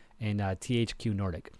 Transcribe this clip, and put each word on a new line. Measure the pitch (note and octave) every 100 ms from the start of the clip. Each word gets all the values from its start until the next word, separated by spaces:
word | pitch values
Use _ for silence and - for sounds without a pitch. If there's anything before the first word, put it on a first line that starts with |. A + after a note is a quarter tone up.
| - -
and, | G#2+ G#2
uh, | G2 F#2+
T | - A#2+
H | A2+ -
Q | A2+
Nordic. | G2 G2 D#2+ - -